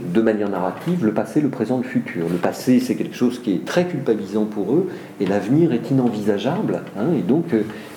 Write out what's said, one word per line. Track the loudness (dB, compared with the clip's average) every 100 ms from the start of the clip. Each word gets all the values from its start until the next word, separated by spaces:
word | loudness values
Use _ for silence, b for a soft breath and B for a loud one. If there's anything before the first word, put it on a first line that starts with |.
| 0
de | 2
manière | 2 2 0
narrative, | -2 -2 -2 -2 0
le | 2
passé, | 0 0 0
le | 0
présent, | 0 -2 -2
le |
futur. | -2 -4 -2 -4 -2
Le | 0
passé, | -2 0 2 4
c'est | 2 -2
quelque | -4 0
chose | 0 0
qui | -2
est | -2 0
très | 0 0
culpabilisant | -2 0 -2 -2 -2 -2
pour | -2 0
eux, | 2 0 B B -4
et | 0
l'avenir | 0 2 4 4
est | 2 2
inenvisageable, | 2 2 2 0 0 0 0 -2 -2 -6 -4
hein, | 0 0
et |
donc, | 2 2 2
euh, | 0 0 B B